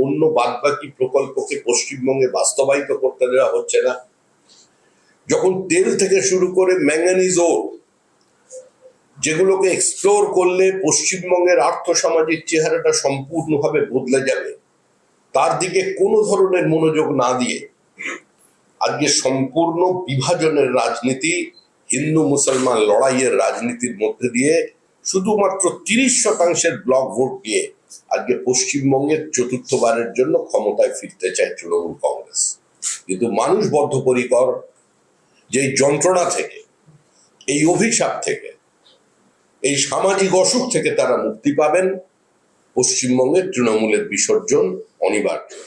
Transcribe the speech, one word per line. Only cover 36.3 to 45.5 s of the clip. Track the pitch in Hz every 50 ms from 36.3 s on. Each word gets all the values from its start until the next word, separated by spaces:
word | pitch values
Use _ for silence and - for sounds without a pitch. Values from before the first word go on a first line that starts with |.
| -
থেকে, | 101 - - - - - _ _ _ _ _ _ _ _ _ _ _ _ _ _ _ - - 143
এই | 147 151 165 175
অভিশাপ | 180 208 226 - - 165 - - - - -
থেকে, | - - - - - _ _ _ _ _ _ _ _ _ _ _ _ _ _ _ _ _ _ _ _ _ -
এই | 151 143 131 - -
সামাজিক | - 151 170 190 196 190 196 180 180 185 185
অসুখ | - 233 254 - - -
থেকে | 165 - 156 - -
তারা | 208 220 240 214 214
মুক্তি | 214 - - - 285 - 156
পাবেন, | 151 151 156 180 190 190 196 190 - _ _ _ _ _ _ _ _ _ _ _ _ _ _
পশ্চিমবঙ্গের | 123 127 - - - 131 123 127 127 127 135 160 185 185 190 -
তৃণমূলের | 127 120 110 107 107 110 107 104 101 - -
বিসর্জন | 101 - - - 107 - - - 131 156 185 185 185 - - - _ _ -
অনিবার্য। | 95 104 107 95 92 82 - - -